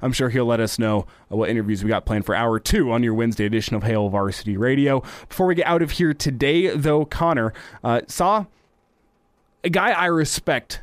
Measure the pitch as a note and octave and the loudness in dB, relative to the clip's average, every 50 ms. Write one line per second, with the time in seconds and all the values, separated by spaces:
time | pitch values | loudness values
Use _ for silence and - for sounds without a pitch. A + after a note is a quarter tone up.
0 | - B2 B2 - C3+ B2 A2+ C3 B2 A#2 A#2 A2 A2+ G#2+ - - A2+ A2 G#2+ G#2 | -4 -4 0 0 0 0 0 0 2 2 2 0 0 -2 -2 -2 0 0 0 0
1 | F2+ - - - - _ - G#2+ A2 F2+ A#2 A2+ G#2+ G#2 G#2+ F#2+ G2 A2 A2+ F#2+ | -2 -4 -12 -20 -14 _ -2 -2 0 0 0 0 0 0 -2 0 0 0 0 0
2 | - - A2 G#2+ G2 - G2+ G2 A#2 A#2 A2+ A2 - - G3+ G#3+ D#3 B2 A2+ A#2 | 0 -2 -2 -2 -2 -2 0 0 0 0 0 -2 0 0 2 2 2 2 2 0
3 | A#2+ A#2 A2 A2 A#2 A#2 A2 - G#2 G#2 A2 A2 G#2 - A#2 G#2+ G#2 A2+ A2+ G#2+ | 2 0 0 0 0 0 0 0 -2 0 0 -2 -2 -2 -4 -2 -2 0 0 0
4 | G#2 G2+ F#2+ G2+ G2 G2 F#2+ - - G#2+ G2+ F#2+ A2+ B2+ C3 C#3 C#3 C#3 C3+ C3 | 0 0 0 0 0 -2 -4 -6 -6 -4 -2 0 0 0 2 2 2 2 2 0
5 | - - - - - - - - F#3 F3+ F3+ E3+ E3+ - F3 E3 E3 D3 - - | -2 -6 -16 -18 -18 -14 -2 0 2 2 2 2 2 2 2 0 0 -2 0 0
6 | F3 D#3+ D3 - - C#3+ C3 A#2 C#3 C#3 D#3 E3+ F#3 F#3 - D3 C#3+ D#3 D3 D3+ | 0 0 0 0 -2 -4 -2 0 0 2 2 2 2 0 -2 0 0 2 2 2
7 | D3+ D3 - - E3+ E3+ E3 B2+ A2+ A2 - - - - - - - A#2 A#2 A#2+ | 0 -2 -2 -2 0 0 2 2 0 -2 -4 -6 -18 -20 -20 -6 -2 0 0 0
8 | - - - - F3 F#3 G#3 A3 G3 - _ _ _ _ _ _ _ _ _ _ | -2 -4 -4 0 2 2 2 0 -2 -6 _ _ _ _ _ _ _ _ _ _
9 | _ _ _ _ _ _ _ _ _ _ _ _ - F3+ D#3+ F3+ F#3+ A#3 A3 E3+ | _ _ _ _ _ _ _ _ _ _ _ _ -4 0 0 2 2 2 2 2
10 | F3+ F3 E3+ D#3+ D#3 C#3+ - - - - D3 B2 - _ - - | 2 2 2 2 2 0 -2 -4 -2 0 -2 -2 -2 _ -12 -12